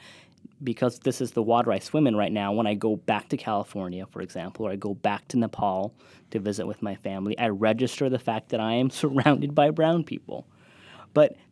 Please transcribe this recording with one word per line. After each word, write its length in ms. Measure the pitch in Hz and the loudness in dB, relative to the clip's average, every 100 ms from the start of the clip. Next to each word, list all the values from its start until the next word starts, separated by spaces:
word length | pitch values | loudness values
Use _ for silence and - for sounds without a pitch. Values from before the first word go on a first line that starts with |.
| - - - _ - - | -10 -20 -20 _ -20 -8
because 360 | 127 113 123 - | -6 -2 -2 0
this 240 | 135 - | -2 -2
is 100 | 127 | -2
the 100 | 120 | 0
water 300 | 110 117 117 | 2 4 4
I 60 | 98 | 0
swim 280 | - 156 139 | 0 2 2
in 100 | 107 | 2
right 160 | 101 | 0
now, 200 | 107 101 | 0 -2
when 140 | 104 110 | 0 0
I 80 | |
go 220 | 104 110 107 | 0 0 0
back 340 | - 104 - | 0 -2 -2
to 60 | 147 | -6
California, 680 | - 101 101 101 90 90 92 | -2 -2 -2 -8 -8 -8 -12
for 140 | - | -12
example, 460 | 90 92 90 - 107 | -12 -10 -10 -8 -6
or 60 | |
I 40 | 98 | -4
go 160 | 104 | -6
back 340 | 98 107 101 - | -2 -2 -2 -2
to 100 | 127 | 0
Nepal 560 | 113 - 104 92 104 - - - - | 0 0 -2 0 -4 -10 -20 -20 -8
to 60 | 110 | -4
visit 280 | 101 101 92 | -4 -4 -6
with 160 | 104 | -6
my 140 | 104 95 | -8 -6
family, 420 | 101 95 101 113 | -8 -4 -4 -2
I 100 | 117 | -2
register 600 | 98 110 113 127 - 135 | 2 2 2 0 0 0
the 80 | 127 | 0
fact 320 | - 110 - | -2 -4 -2
that 100 | 117 | -2
I 140 | 113 | 0
am 160 | 117 127 | 2 0
<laughs> 0 | |
surrounded 640 | - 151 135 151 139 143 | 0 0 4 4 4 2
by 160 | 147 147 | 4 4
brown 340 | 156 160 170 | 4 4 2
people. 420 | - - - - - _ - - - - - | -2 -8 -10 -14 -14 _ -20 -20 -20 -20 0
But 220 | 151 147 - _ | 4 4 2 _